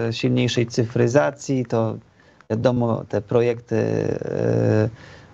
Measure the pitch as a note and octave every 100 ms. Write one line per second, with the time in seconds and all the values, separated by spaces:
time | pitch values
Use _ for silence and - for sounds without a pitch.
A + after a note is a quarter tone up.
0 | A#2 A2+ B2+ B2+ B2 B2+ A#2+ - A2+ B2
1 | A#2+ C3+ D3 C#3 - C3 A#2+ A#2 A2 G#2
2 | - _ - _ - A2 B2 B2 A#2 G#2+
3 | F2+ G#2 - A#2+ A#2+ A#2 - A2 A2 A2
4 | - - - G1+ A#2 A2+ A2+ G#2+ G#2+ A2+
5 | - - -